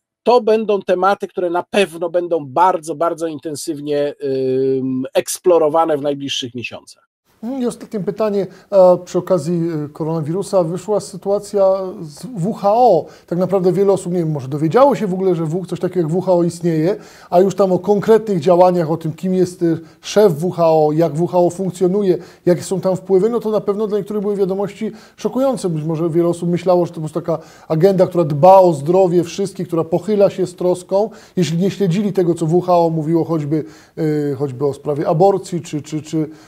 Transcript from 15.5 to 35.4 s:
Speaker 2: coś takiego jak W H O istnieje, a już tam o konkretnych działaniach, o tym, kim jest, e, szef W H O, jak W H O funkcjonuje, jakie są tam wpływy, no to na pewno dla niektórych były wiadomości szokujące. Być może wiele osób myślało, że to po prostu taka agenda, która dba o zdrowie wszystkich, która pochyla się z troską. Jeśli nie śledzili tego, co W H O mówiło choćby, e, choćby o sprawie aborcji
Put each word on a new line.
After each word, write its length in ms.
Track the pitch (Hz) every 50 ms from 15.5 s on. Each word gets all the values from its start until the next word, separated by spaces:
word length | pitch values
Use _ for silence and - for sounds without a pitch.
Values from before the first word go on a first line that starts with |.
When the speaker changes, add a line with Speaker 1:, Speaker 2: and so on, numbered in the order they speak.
| 151 190 180
Speaker 2:
coś 140 | 175 180 165
takiego 200 | - 175 180 185
jak 100 | - 151
W 100 | 160 185
H 120 | 180 185 185
O 100 | 175 170
istnieje, 540 | 170 165 - - 175 165 156 156 175 214 214 - - - - - -
a 100 | - 180
już 140 | 190 196 -
tam 180 | - 202 190 180
o 60 | 175
konkretnych 640 | 180 196 208 202 - 202 220 214 214 220 202 175
działaniach, 500 | 135 185 175 175 180 185 180 180 170 147
o 60 | 165
tym, 160 | 160 - 160 151
kim 220 | - - 185 185
jest, 280 | 185 180 175 180 - 175
e, 40 | 165 165 165 - - - _
szef 320 | _ - - 202 214 208 160
W 180 | 139 165 185
H 160 | - 170 170
O, 260 | 165 160 160 151 151 151
jak 240 | 151 165 165 143
W 100 | 156 175
H 120 | 170 180 180
O 120 | 175 175
funkcjonuje, 680 | 175 - 190 185 175 - 190 180 180 208 208 190 175 - - - - _ _
jakie 160 | 175 175 160 -
są 180 | - 190 180
tam 160 | 175 190 185
wpływy, 340 | 180 185 - 190 185 185 226
no 100 | 240 226
to 100 | 214 214
na 100 | 214 202
pewno 260 | 202 208 202 202 220
dla 120 | 208 202 208
niektórych 240 | 185 202 208 214 190
były 140 | 208 208
wiadomości 560 | 196 202 180 190 196 202 185 - - 220 214 214 - - - _
szokujące. 520 | _ - 214 - 247 269 277 254 185 - 185
Być 160 | 165 156 147
może 260 | 160 165 151 165 175
wiele 180 | 156 170 170 170
osób 200 | 170 170 180 170
myślało, 380 | 175 170 170 190 180 180 175
że 40 | -
to 40 | 170
po 60 | 170
prostu 200 | 156 151 - 175
taka 180 | 160 - 165 151 - - - - - _
agenda, 380 | 160 160 156 196 196 180 185
która 180 | 175 - 175 170
dba 340 | 147 156 143 151 185 190 190
o 140 | 185 180 165
zdrowie 520 | 139 135 156 180 190 190 180 170 180 165
wszystkich, 420 | - - - 202 185 190 - 180
która 180 | - - 165 160
pochyla 460 | 165 - 170 170 - 214 196 202 185
się 160 | 185 - 180
z 80 | 175 -
troską. 560 | - 175 180 180 180 180 - 190 196 214 220 220 - - - _
Jeśli 220 | - 175 135 160 170
nie 120 | 185 196
śledzili 420 | - - 202 185 160 196 208 202 -
tego, 220 | 196 180 165 165
co 120 | 165 170
W 140 | 156 165 180
H 160 | 175 180 180
O 140 | 175 170 165
mówiło 340 | 165 160 151 151 170 165 160
choćby, 400 | - 165 160 147 139 156 156 143 151 - - - _ _ - 165 156 151 151 147 143 139
e, 20 |
choćby 320 | 120 143 143 127 123 143
o 80 | 143 135
sprawie 340 | - - 147 147 139 160 -
aborcji 520 | 175 151 185 196 196 185